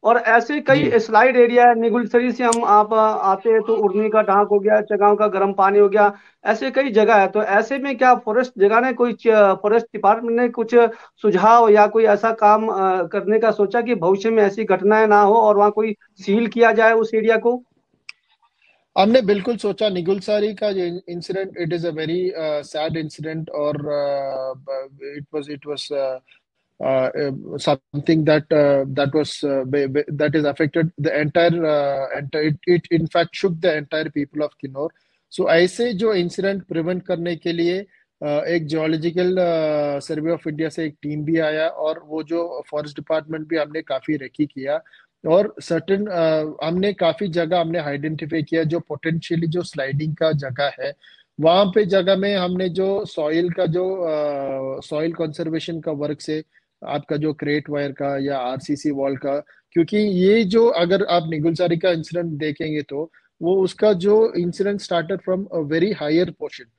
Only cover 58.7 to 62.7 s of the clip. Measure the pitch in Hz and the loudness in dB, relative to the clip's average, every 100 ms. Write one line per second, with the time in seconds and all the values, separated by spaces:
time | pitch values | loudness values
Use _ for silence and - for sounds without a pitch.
58.7 | 143 151 139 139 135 143 143 - _ _ | -4 -4 -2 -4 -4 -4 -6 -8 _ _
59.7 | 170 165 208 214 185 185 220 202 226 233 | -2 0 0 0 2 4 4 4 4 2
60.7 | 170 175 190 208 175 160 160 160 165 175 | 2 0 0 2 0 0 -2 -2 0 0
61.7 | 165 185 170 156 170 170 147 156 147 160 | 0 0 -2 -4 -6 -6 -6 -6 -6 -6